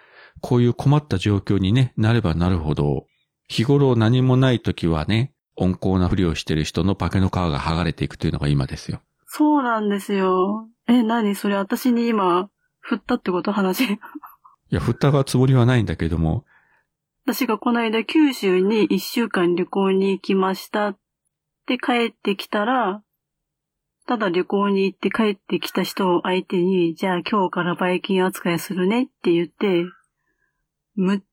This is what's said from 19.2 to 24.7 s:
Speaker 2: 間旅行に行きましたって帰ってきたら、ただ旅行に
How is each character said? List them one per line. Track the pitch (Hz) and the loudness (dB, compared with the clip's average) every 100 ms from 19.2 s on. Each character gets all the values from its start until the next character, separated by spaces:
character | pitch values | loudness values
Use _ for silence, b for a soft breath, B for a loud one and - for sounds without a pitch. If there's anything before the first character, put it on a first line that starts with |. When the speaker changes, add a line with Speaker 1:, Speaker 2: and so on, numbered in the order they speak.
| 226 | -2
Speaker 2:
間 | - 175 175 | 0 0 0
旅 | 180 | -2
行 | 196 196 | 0 2
に | 190 196 | 2 2
行 | 190 | -2
き | - | 0
ま | 196 190 | 0 0
し | 190 - | -2 -4
た | 214 208 | -4 -2
っ | 202 _ _ _ _ _ _ - | -4 _ _ _ _ _ _ -6
て | 247 | -4
帰 | - 240 233 | 0 0 0
っ | |
て | - - 196 | -4 -4 -4
き | - | -4
た | 214 | -4
ら、 | 214 262 196 208 - _ _ _ _ _ _ _ _ _ - | 0 0 0 -4 -12 _ _ _ _ _ _ _ _ _ -6
た | 247 | -2
だ | 208 | -2
旅 | 175 | -2
行 | 180 202 | -2 0
に | 202 | 0